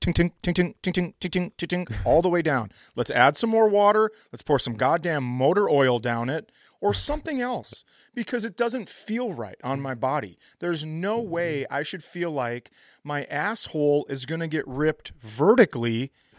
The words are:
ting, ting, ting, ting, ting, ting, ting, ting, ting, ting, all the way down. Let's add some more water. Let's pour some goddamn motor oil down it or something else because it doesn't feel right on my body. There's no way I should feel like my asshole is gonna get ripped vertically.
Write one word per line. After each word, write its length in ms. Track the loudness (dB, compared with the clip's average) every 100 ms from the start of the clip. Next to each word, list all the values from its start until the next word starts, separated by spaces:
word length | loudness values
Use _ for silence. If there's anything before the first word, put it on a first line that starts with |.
ting, 120 | 0
ting, 200 | 2 0 0
ting, 140 | -2 0
ting, 180 | -2
ting, 200 | -4 -4
ting, 200 | -2 -4 -6
ting, 100 | -4
ting, 200 | -2 -4 -6
ting, 280 | -4 -4 -4
ting, 20 | -4
all 180 | 2 4
the 60 | 4
way 140 | 2
down. 320 | 2 0 -2 -12 -10 -4
Let's 140 | 0
add 260 | 6 6 6
some 120 | 2
more 200 | 4 4
water. 420 | 6 6 6 2 -2 _
Let's 120 | -10
pour 180 | 0 0
some 140 | 0
goddamn 500 | 0 2 2 0 -2
motor 460 | -2 2 2 4 4
oil 300 | 4 4 2
down 300 | 0 -2 -4
it 220 | -6 -8 _ _ _
or 120 | 0
something 460 | 0 0 -2 -4 -4
else 460 | -4 -6 -8 -12 -12 _ _
because 300 | -8 -4 -4
it 140 | -4 -2
doesn't 320 | -2 -2 -8
feel 440 | -12 -6 -4 -4
right 240 | -6 -10 -8
on 160 | -6 -6
my 160 | -6 -4
body. 420 | -2 -2 -6 -14 _ _
There's 260 | -6 -4 -6
no 360 | -6 -4 -4
way 440 | -4 -4 -2 -4 -4
I 120 | -6
should 200 | -6 -8
feel 280 | -12 -6 -4
like 400 | -2 -4 -6 -10 _ -20 _ -8
my 180 | -6 -4
asshole 800 | -4 -4 -4 -4 0 2 2 0
is 160 | -6 -6
gonna 240 | -6 -4
get 180 | -4 -4
ripped 460 | -2 0 -2 -10 -18
vertically. 880 | -12 2 6 8 6 4 -2 -2 -4 -10 _